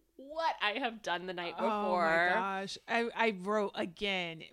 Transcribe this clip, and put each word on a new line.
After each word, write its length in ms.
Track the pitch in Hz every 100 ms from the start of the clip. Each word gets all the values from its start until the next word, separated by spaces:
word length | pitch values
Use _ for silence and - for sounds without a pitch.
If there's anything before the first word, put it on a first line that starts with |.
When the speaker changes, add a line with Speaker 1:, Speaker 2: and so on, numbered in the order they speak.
| _ -
Speaker 1:
what 380 | 269 320 320 -
I 180 | 208 214
have 220 | 262 226
done 240 | - 175 185
the 80 |
night 220 | 180 175 170
Speaker 2:
Oh 100 | 202
my 140 | 208
Speaker 1:
before." 500 | 208 180 165 165 180 190
Speaker 2:
gosh. 420 | 196 190 196 - -
I, 220 | 233 233 185
I 220 | 233 190
wrote 300 | 185 214 196 -
again 680 | 208 165 202 190 170 160 -